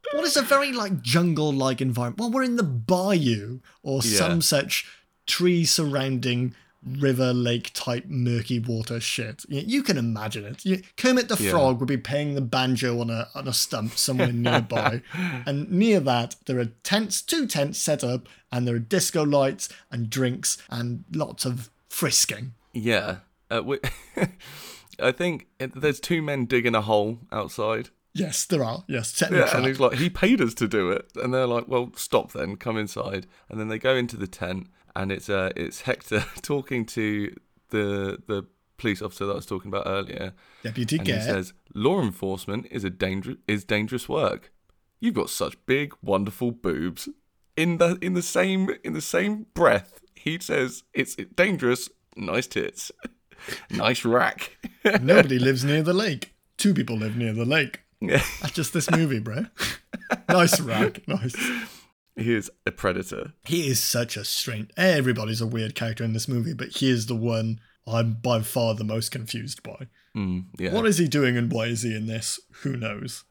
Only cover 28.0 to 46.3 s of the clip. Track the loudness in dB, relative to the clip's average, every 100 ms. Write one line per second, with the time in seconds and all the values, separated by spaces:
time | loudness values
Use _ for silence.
28 | _ -6 -4 -4 -2 0 0 -4 -6 -4
29 | -4 -2 2 4 4 2 0 4 2 4
30 | -2 2 4 4 2 0 0 2 2 0
31 | -4 -6 -2 0 2 0 0 -2 -2 -8
32 | 0 0 0 -6 -6 -4 -4 -4 -4 -6
33 | -6 -6 -10 _ _ -8 -6 -2 2 2
34 | 0 -4 -8 -6 -6 -6 -10 _ _ -6
35 | -4 -4 -2 -2 -2 -2 -6 -6 -4 -6
36 | 0 -2 -2 -10 -4 -4 -2 -4 -4 -2
37 | -2 -2 -4 -8 _ _ _ -2 0 -2
38 | -4 -6 -4 -6 -6 _ _ -4 -2 -2
39 | -4 -6 -4 -4 -4 -8 -4 -4 -2 -2
40 | -4 -8 -10 -12 _ _ -8 -4 -2 0
41 | 0 0 0 -2 -4 -12 _ 0 2 2
42 | 0 -2 -4 -4 -6 -6 -6 -6 -6 -2
43 | -2 -2 -6 -10 -4 -4 0 -2 0 -4
44 | -2 0 0 -2 -10 _ _ _ _ _
45 | 0 0 -2 -2 -6 -6 0 0 0 -8
46 | 0 0 0